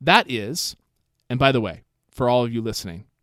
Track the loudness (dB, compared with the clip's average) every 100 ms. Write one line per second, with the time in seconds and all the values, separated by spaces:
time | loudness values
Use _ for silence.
0 | 2 4 4 -4 -4 -6 -8 -10 _ _
1 | _ _ -6 0 2 2 -2 -6 _ _
2 | _ -2 2 2 2 -2 -6 -6 -8 -12
3 | -16 _